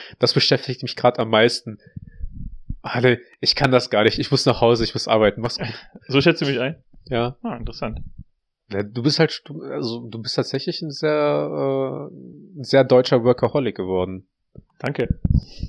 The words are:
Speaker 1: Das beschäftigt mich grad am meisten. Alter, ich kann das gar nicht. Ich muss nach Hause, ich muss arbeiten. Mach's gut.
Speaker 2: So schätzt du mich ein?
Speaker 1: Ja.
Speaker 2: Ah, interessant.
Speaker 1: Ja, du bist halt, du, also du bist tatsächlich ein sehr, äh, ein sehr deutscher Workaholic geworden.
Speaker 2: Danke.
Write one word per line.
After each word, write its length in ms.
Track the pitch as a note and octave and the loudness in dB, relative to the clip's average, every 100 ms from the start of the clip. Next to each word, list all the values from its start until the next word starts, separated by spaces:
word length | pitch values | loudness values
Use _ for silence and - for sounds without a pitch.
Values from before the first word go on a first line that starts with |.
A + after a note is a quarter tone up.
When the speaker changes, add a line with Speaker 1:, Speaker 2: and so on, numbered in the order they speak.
| - - | -14 -2
Speaker 1:
Das 160 | A#2 | 0
beschäftigt 480 | C#3 - C3+ - B2 | 2 2 0 -2 -8
mich 120 | A#2 | -8
grad 240 | - B2 B2+ | 2 2 2
am 120 | A2+ | 2
meisten. 480 | A2 A#2 - A#2 G#2 _ - - - - - - - - - | 4 4 2 -10 -16 _ -20 -18 -12 -12 -10 -14 -14 -12 -12
Alter, 340 | - A#2+ B2 A#2+ - - | -6 2 2 2 -4 -6
ich 160 | - - | -2 0
kann 140 | C#3 | 4
das 160 | B2+ - | 2 2
gar 160 | G#2+ | 2
nicht. 140 | A2 - | 2 2
Ich 120 | - | 0
muss 140 | C3+ | 2
nach 160 | C3+ - | 2 4
Hause, 240 | A#2 A#2 | 4 4
ich 80 | A2 | 0
muss 140 | G#2+ - | -4 0
arbeiten. 320 | A2 G#2+ G#2+ | 4 4 2
Mach's 180 | A#2 - | -8 -6
gut. 80 | G#2+ - - - - | -8 -10 -16 -20 -2
Speaker 2:
So 140 | C3+ | 2
schätzt 220 | E3+ E3 | 4 2
du 40 | C#3+ | 0
mich 140 | B2+ | -2
ein? 160 | C3 E3 _ - - | -4 -6 _ -20 -6
Speaker 1:
Ja. 300 | A#2+ A#2+ - | -2 -2 -4
Speaker 2:
Ah, 140 | A#3 A#2 | -10 -8
interessant. 440 | A2+ - A2 A#2 - - - _ _ _ - | -10 -8 -8 -8 -12 -14 -20 _ _ _ -8
Speaker 1:
Ja, 120 | G2 | -6
du 200 | G#2 A#2+ | -4 -2
bist 160 | C3 - | 0 2
halt, 240 | D#3+ - - | 0 0 -14
du, 160 | D3+ | -14
also 440 | C3+ D3 B2 A#2 A#2+ | -10 -8 -6 -8 -10
du 140 | A2+ | -12
bist 160 | G#2+ - | -6 -4
tatsächlich 460 | - C3+ - - | -4 -4 -6 -8
ein 80 | D#3+ | -10
sehr, 180 | C#3 D3+ D3+ D3 D3 D3 D3 C#3 C3+ C3+ C#3 C#3+ | -4 -2 0 0 0 -2 -4 -2 -2 -4 -6 -12
äh, 40 | C#3 B2+ D3 - E3+ | -16 -20 -20 -20 -14
ein 20 | |
sehr 220 | B2 C3+ | 2 4
deutscher 400 | C3 B2+ C3 B2+ | 6 6 6 4
Workaholic 500 | A#2+ A#2+ A2+ D3 A#2+ | 4 4 2 0 -2
geworden. 540 | - F#2 F#2 F#2 F#2 _ _ _ - _ - | -4 -2 0 -2 -6 _ _ _ -20 _ -10
Speaker 2:
Danke. 400 | B2+ D3 A#2+ - - - - - | -8 -4 -6 -4 -2 -2 -4 -12